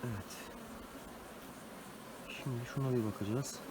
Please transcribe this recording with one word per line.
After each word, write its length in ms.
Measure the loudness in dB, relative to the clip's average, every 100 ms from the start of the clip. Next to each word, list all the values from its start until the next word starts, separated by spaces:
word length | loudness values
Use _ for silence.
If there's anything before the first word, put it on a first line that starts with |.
Evet. 340 | 0 0 -2 -6 -6 -8 -8 -8 -8 -8 -8 -8 -8 -8 -8 -10 -8 -8 -8 -8 -8 -8 -6
Şimdi 380 | -4 0 0 0
şuna 180 | 4 6
bir 140 | 8 6
bakacağız. 540 | 4 4 4 2 -2 -6